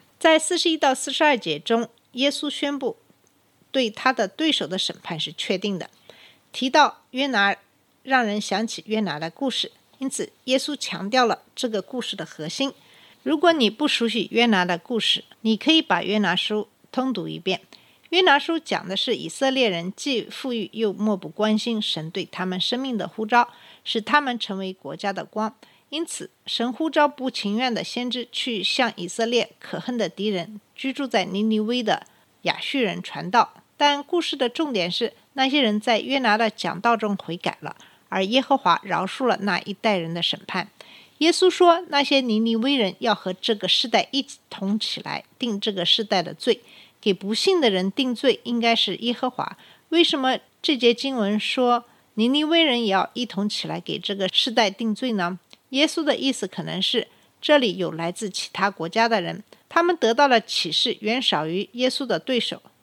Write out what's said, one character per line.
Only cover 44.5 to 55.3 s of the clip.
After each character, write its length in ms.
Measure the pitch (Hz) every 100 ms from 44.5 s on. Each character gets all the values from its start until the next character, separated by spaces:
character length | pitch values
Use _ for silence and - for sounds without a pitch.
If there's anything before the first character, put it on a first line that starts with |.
同 280 | - 196 214
起 220 | - -
来 220 | - 147 - -
定 200 | 240 202
这 120 | 220
个 120 | 190
世 200 | 175 -
代 180 | 208 190
的 140 | 165 156
罪。 260 | 254 - - - - _
给 140 | 214
不 200 | 185 196
信 260 | 220 - 370
的 100 | 254
人 220 | 190 190
定 240 | 233 262 233
罪， 240 | 269 208
应 180 | - 240
该 120 | 233
是 220 | 226 - -
耶 160 | 233
和 180 | 233 254
华。 280 | - - - - - _
为 120 | 330
什 160 | 339 311
么 220 | 262 240 - _
这 160 | - 269
节 160 | 240
经 240 | 240 269 262
文 200 | 202 214
说 460 | - - 247 240 240 _ _
尼 160 | - 233
尼 160 | 285 302
微 180 | 330
人 220 | 311 240 226
也 80 |
要 180 | 190 -
一 120 | 240 240
同 240 | 185 208
起 180 | - 160
来 100 | 165
给 220 | 175 160
这 160 | 180 196
个 140 | 185
世 200 | - -
代 200 | 233 208
定 260 | 196 226 208
罪 160 | 262
呢？ 260 | 214 175